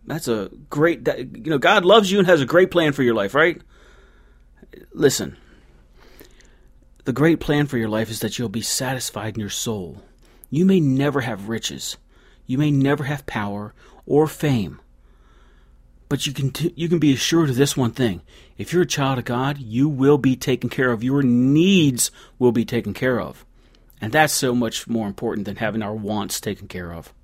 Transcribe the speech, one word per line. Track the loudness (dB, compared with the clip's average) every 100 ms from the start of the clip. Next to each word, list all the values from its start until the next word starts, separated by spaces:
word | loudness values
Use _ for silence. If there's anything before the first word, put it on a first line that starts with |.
| -10
that's | -10 -4
a | -4 -6 -14 -10
great, | 0 0 0 -4
that, | -6
you | -10 -12 -4
know, | 2
God | 4 4 8
loves | 6 6
you | 2
and | 6
has | 4
a | 6
great | 4 4
plan | 4 2
for | 2
your | 2
life, | 2 0 2
right? | 2 0 -14 _ _ _ _ _ _ _ _ _ -20 -20 -18
Listen, | 0 2 2 -8 -10 -20 -20 _ _ _ _ -20 -20 -20 -20 -20 _ -20 _ _ _
the | -8
great | 0 2 2
plan | 0 0 0
for | -2
your | -2
life | -2 -4
is | -6
that | -6 -6
you'll | -6
be | -6
satisfied | -6 -6 -4 -6 -8 -8 -8 -8
in |
your | -8
soul. | -8 -6 -6 -8 -14 -20 _ _ _ -6
You | 0 4
may | 4
never | 4 2 0 -2
have | -4 -8 -8
riches. | -6 -8 -10 -12 -14 _ _ _ _ -6
You | -2
may | 2
never | 2 2 0 -2
have | -6 -8
power | -6 -6 -8 -12 _ -20 -20 0
or | 2 2
fame. | 0 0 0 -2 -10 _ _ _ _ _ _ _ _ _ _ _ _ _
But | -6 -6
you |
can | -4 -6
t-, | -4 -6 -4
you | -2
can | 2
be | 2
assured | 2 2 2 2
of | 2
this | 2 2
one | -2
thing. | 0 -2 -2 -12 -20 -20 -14
If | -4
you're | 0
a | 0
child | 0 -2 -2
of | -4
God, | -2 -2 -4
you | -6 0 0
will | 4 4 6
be | 4 0
taken | -2 -2 -2
care | 0 0
of. | 0
Your | 0 2
needs | 4 4 4 4 6 6 4 2 -4 -6 -20 _
will | 2
be | 2 -2
taken | -4 -4
care | -4 -2 -2
of. | -4 -12 -20 _ _ _ _ _
And | -2
that's | 2 2
so | 2 0
much | 0 -2 -6 -4
more | -4 -4
important | -6 -6 -6 -6
than | -6
having | -4 -4
our | -6 -6
wants | -6 -4 -4 -6
taken | -8 -10 -12
care | -12 -10
of. | -12 -16 -20